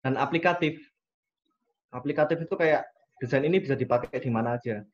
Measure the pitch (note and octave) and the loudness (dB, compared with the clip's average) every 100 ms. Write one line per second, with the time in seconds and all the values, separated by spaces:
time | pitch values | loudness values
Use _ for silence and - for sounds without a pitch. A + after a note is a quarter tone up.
0 | C3 C3 C#3+ E3 F3 E3+ D#3 - - _ | 0 0 0 2 2 2 -2 -2 -16 _
1 | _ _ _ _ _ _ _ _ _ B2 | _ _ _ _ _ _ _ _ _ -8
2 | C#3+ D3 D3+ E3 E3 F#3+ D#3+ D3+ - _ | -4 0 0 0 -2 0 2 2 0 _
3 | _ _ B2 C#3 D3 F#3 C3+ C3 B2 A#2+ | _ _ 0 0 2 0 2 -2 2 0
4 | - B2+ C3 A2+ A#2 A#2+ B2 G#2 G#2 | 0 -4 -2 0 0 -2 -4 -6 -8